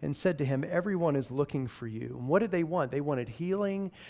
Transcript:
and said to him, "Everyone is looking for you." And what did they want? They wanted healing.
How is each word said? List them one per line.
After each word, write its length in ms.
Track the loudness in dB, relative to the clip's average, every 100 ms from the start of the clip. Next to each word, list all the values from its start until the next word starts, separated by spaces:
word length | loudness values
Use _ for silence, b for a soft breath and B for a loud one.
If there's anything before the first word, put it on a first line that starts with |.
and 120 | -4
said 220 | 0 0 2
to 80 |
him, 220 | 2 0 2
"Everyone 480 | 0 2 2 4 2
is 140 | 0
looking 360 | 0 0 0 -4
for 200 | -6 -8
you." 300 | -6 -6 -6
And 100 | 2
what 120 | 4
did 100 | 4
they 140 | 2
want? 260 | 2 0 0
They 100 | 0
wanted 300 | 0 -2 -2
healing. 600 | -4 -2 0 0 -2 -6 B